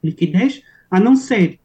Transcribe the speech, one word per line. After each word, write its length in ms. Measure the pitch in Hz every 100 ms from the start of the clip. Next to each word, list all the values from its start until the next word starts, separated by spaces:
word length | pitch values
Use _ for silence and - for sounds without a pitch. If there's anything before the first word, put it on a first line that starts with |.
liquidez, 600 | 160 - 175 170 269 - _ _ -
a 80 | 190
não 160 | 233
ser 440 | 262 - 226 165 -